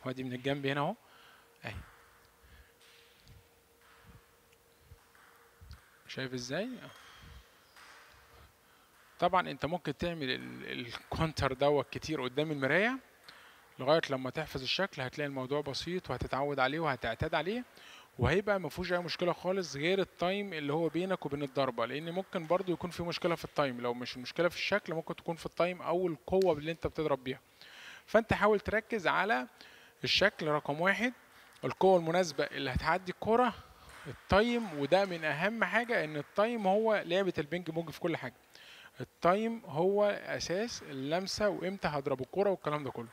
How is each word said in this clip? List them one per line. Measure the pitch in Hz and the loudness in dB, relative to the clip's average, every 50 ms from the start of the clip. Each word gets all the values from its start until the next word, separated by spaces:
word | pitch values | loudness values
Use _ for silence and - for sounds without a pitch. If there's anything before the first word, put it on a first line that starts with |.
| - | -8
وادي | 131 131 131 131 | -8 -8 -6 -6
من | 131 123 | -8 -8
الجنب | 123 123 139 139 147 139 | -4 -2 -2 -2 0 -2
هنا | 135 139 143 | -2 0 0
اهو. | 143 160 214 - _ - - - - - - - - _ _ _ - | -2 -2 -4 -6 _ -20 -20 -20 -20 -20 -20 -20 -20 _ _ _ -12
اهي. | 117 107 101 - - - - - - - - _ _ _ _ _ - - - - _ _ _ - - - - - - _ _ _ - - - _ _ _ _ _ _ _ _ _ - - - - - - - _ _ _ _ _ _ _ _ _ _ _ _ _ - - - _ _ _ - - - - - - - _ _ - - - - _ _ _ _ _ - | -10 -10 -10 -12 -14 -20 -20 -20 -20 -20 -20 _ _ _ _ _ -20 -20 -20 -20 _ _ _ -20 -20 -20 -20 -20 -20 _ _ _ -20 -20 -20 _ _ _ _ _ _ _ _ _ -20 -20 -20 -20 -20 -20 -20 _ _ _ _ _ _ _ _ _ _ _ _ _ -20 -20 -20 _ _ _ -20 -20 -20 -20 -20 -20 -20 _ _ -20 -20 -20 -20 _ _ _ _ _ -12
شايف | - - 131 131 127 | -8 -6 -6 -4 -4
ازاي؟ | 127 123 123 135 165 208 254 254 196 147 139 - - - - - - - - - - - _ _ - _ _ _ - - - - - - - - - - - - - - - _ _ _ _ _ _ _ _ _ - - - - - | -6 -6 -4 -4 -4 -4 -4 -8 -12 -14 -16 -18 -20 -20 -20 -20 -20 -20 -20 -20 -20 -20 _ _ -20 _ _ _ -20 -20 -20 -20 -20 -20 -20 -20 -20 -20 -20 -20 -20 -20 -20 _ _ _ _ _ _ _ _ _ -20 -20 -20 -4 0
طبعا | 175 175 180 185 170 156 | 0 4 4 2 2 0
انت | 151 135 - | -4 -4 -4
ممكن | 143 170 180 - 156 139 _ | -4 -4 -4 -4 -6 -6 _
تعمل | - 175 170 165 143 127 | -4 -4 -2 -2 -2 -2
ال-، | 127 127 127 127 123 123 - - | -2 -4 -6 -10 -12 -12 -10 -8
الكونتر | 131 135 123 120 - - - - - - 160 160 - - 143 135 131 | -8 -8 -8 -8 -10 -12 -10 -8 -2 -2 -2 -2 0 0 -2 -2 0
دوت | - 143 143 147 143 131 - | 2 4 4 4 2 0 -2
كتير | - 131 - - 156 147 127 | -6 -10 -6 -4 -4 -2 -4
قدام | 123 123 135 151 160 | -2 0 0 0 0
المرايه | 156 143 135 131 147 175 202 233 262 262 - - - - - - - - - - - - - - - - | 0 0 2 2 4 4 4 2 0 -4 -8 -16 -20 -20 -20 -20 -20 -20 -20 -20 -20 -20 -20 -20 -12 -4
لغايه | 131 127 151 165 160 - | 4 4 4 4 4 2
لما | 139 131 131 127 | -2 -2 -2 -4
تحفظ | - - 156 143 - 143 | -4 -4 -6 -4 -6 -6
الشكل، | 131 123 - - 185 196 - - | -2 -2 0 0 -2 -4 -2 -6
هتلاقي | 131 127 - - 147 143 | -6 -6 -4 -4 -6 -4
الموضوع | 139 135 127 127 143 147 | -4 -4 -4 -2 -2 -2
بسيط | 147 143 131 - - 165 175 185 - - | -2 -2 -6 -6 -6 -4 -6 -6 -4 -4
وهتتعود | 135 120 - 131 - 131 139 147 143 135 | -4 -4 -2 -2 0 0 0 0 2 2
عليه | 127 131 143 160 | 2 2 2 0
وهتعتاد | 165 151 131 123 - 117 113 - 165 160 170 | 0 0 0 0 -2 -4 -2 -2 -2 0 0
عليه، | 160 151 175 220 247 247 - - - - - - - - - _ - | 0 0 0 -4 -4 -6 -10 -16 -20 -20 -20 -20 -20 -20 -20 _ 2
وهيبقى | 123 123 151 190 208 214 208 196 | 2 4 4 4 2 2 0 0
ما | 175 147 | 0 -4
فيهوش | - - 180 175 180 | -6 -6 -2 0 0
اي | 175 | 0
مشكله | 180 160 - - 180 175 160 | 0 -2 -2 0 0 0 0
خالص | - - 180 190 196 185 151 135 | 0 -2 -2 0 0 -2 -4 -4
غير | 139 143 170 190 196 | -2 0 2 2 2
التايم | 180 - - - 170 180 190 202 202 202 180 | 2 0 0 -2 0 0 0 0 -2 -4 -6
اللي | 156 147 143 143 | -4 -2 0 0
هو | 160 170 160 | 2 2 2
بينك | 147 165 180 190 185 175 - | 0 0 0 0 -2 -2 -2
وبين | 147 - 147 147 | -4 -4 -2 -4
الضربه، | 135 131 143 135 131 120 117 117 | -2 0 0 2 2 2 0 -2
لان | 117 127 143 165 170 | -2 -2 -6 -6 -4
ممكن | 170 185 190 - - 190 160 156 | -4 -4 -6 -4 -6 -6 0 2
برضو | 170 185 190 180 | 2 2 2 0
يكون | 170 - - 180 | -2 -2 -2 -8
في | 160 - 175 | -6 -4 -4
مشكله | 175 156 - - 180 170 | -4 -4 -2 0 0 0
في | - - | 0 -4
التايم. | - - - 147 139 123 120 | -6 0 0 0 0 0 -2
لو | 120 123 120 | -2 -2 -2
مش | 123 123 - - 127 | -2 -4 -8 -8 -10
المشكله | 123 - - - 170 175 | -10 -8 0 2 2 2
في | - | 2
الشكل، | - - - 196 208 - - 170 | 0 -2 0 0 -2 -2 -2 -6
ممكن | 160 156 - 170 | -6 -6 -6 -10
تكون | - - - 170 | -8 -6 -8 -8
في | 160 - | -6 -8
التايم | 170 - - 165 175 185 175 | -12 0 0 0 0 0 -4
او | - - 165 175 190 180 | -2 0 0 2 2 0
القوه | 160 - - - - 190 190 180 160 147 | -2 -4 -4 0 2 4 6 4 4 2
اللي | 147 156 | 0 -6
انت | 170 - - 156 | -6 -4 -6 -6
بتضرب | - - 160 151 143 131 127 | -4 -2 0 0 0 0 0
بيها. | 127 123 - _ _ - - - - - - - - - - - | -6 -8 -8 _ _ -20 -20 -20 -20 -20 -20 -18 -18 -18 -20 -20
فانت | - - 214 226 - 196 | 2 4 4 4 4 0
حاول | 175 196 214 214 196 | 4 4 4 4 2
تركز | - - 185 214 214 - 247 220 165 156 | 0 0 -2 -2 -2 -2 -4 0 2 2
على | 135 156 180 202 233 247 254 233 - - - - - - - - - _ - | 2 2 2 2 2 0 0 -6 -12 -20 -20 -20 -20 -20 -20 -20 -16 _ -2
الشكل | 127 - - 185 202 - - 175 151 | 0 4 4 4 4 2 2 0 2
رقم | 147 151 - - 143 151 | 2 2 0 -2 -2 2
واحد، | 170 190 196 190 220 254 247 - - - - - - - - - - | 2 2 2 2 0 -2 -2 -6 -20 -20 -20 -20 -20 -20 -16 -6 -4
القوه | 139 135 - 185 190 190 175 | -4 0 4 6 6 6 6
المناسبه | 165 160 165 180 185 165 143 - 147 | 4 4 2 2 2 2 0 -2 -2
اللي | - - 139 139 135 | -2 -2 -4 -4 -2
هتعدي | 127 - - 156 165 185 190 180 | -2 0 2 2 2 2 0 -6
الكره، | 175 - - 202 220 233 247 240 - - - - - - - - - - - 151 | -10 -6 0 2 4 4 4 2 0 -6 -16 -20 -20 -20 -20 -20 -20 -16 -14 -14
التايم. | 120 - - - 185 190 220 240 240 240 226 196 156 147 | -14 -14 -2 4 6 6 6 4 2 0 -2 -4 -4 -2
وده | 143 139 175 190 202 | 2 4 6 4 4
من | 196 175 165 160 | 2 -2 -2 0
اهم | 156 143 147 175 202 226 226 208 | 0 0 2 0 -2 0 0 -2
حاجه، | 180 185 220 240 226 240 196 160 | 2 2 0 2 2 0 0 0
ان | 151 151 147 | 0 -4 -6
التايم | 139 - - - 208 226 240 233 208 190 | -6 -4 2 2 2 2 2 0 2 4
هو | 190 208 226 220 214 190 147 | 4 4 4 4 2 2 2
لعبه | 170 170 190 202 185 165 - | 2 2 2 2 2 0 -2
البينج | 156 147 156 180 180 156 | -4 -4 -4 -6 -6 -4
بونج | 160 165 170 156 | -4 -4 -4 -6
في | 139 - | -8 -4
كل | - 175 160 139 | -2 -2 0 0
حاجه. | - 127 - - - _ - - - - - - - - _ - | -4 -8 -10 -12 -20 _ -20 -20 -20 -20 -20 -20 -20 -20 _ -12
التايم | 127 - _ _ - 170 180 208 220 226 226 226 226 | -12 -12 _ _ 4 4 4 6 2 -2 -2 -4 -8
هو | 190 143 147 175 190 202 202 208 | -6 -2 2 2 4 4 4 4
اساس | 208 202 180 - - 147 131 - - 165 190 220 240 - - - | 4 2 0 -4 -4 -4 -4 -2 -2 -2 -2 -2 -4 -6 -10 -10
اللمسه، | 160 143 135 131 143 156 180 196 185 - - 214 208 | -10 -8 -6 -2 0 0 0 0 -2 -2 0 0 0
وامتى | 180 151 - 180 196 196 - 175 | 0 0 -4 -4 -6 -2 -4 -2
هضرب | 147 147 139 151 139 127 | -2 0 0 -2 -2 -2
الكره | 131 - - 180 202 202 | -4 -6 0 0 2 2
والكلام | 190 - - 151 151 151 147 | 2 0 0 -2 -2 -2 -4
ده | 127 | -6
كله. | - - 120 117 | -8 -8 -10 -12